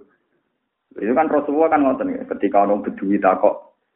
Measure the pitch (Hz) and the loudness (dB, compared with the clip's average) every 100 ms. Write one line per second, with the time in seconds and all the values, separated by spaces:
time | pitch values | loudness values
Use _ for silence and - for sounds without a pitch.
0 | _ _ _ _ _ _ _ _ _ - | _ _ _ _ _ _ _ _ _ -6
1 | 101 135 160 147 143 147 160 147 135 127 | -2 0 2 0 0 2 2 2 2 0
2 | 92 82 - - 101 101 101 104 - - | -4 -6 -8 -4 0 2 2 0 -4 -6
3 | 98 101 98 92 101 - - _ _ | -2 0 2 2 2 0 -8 _ _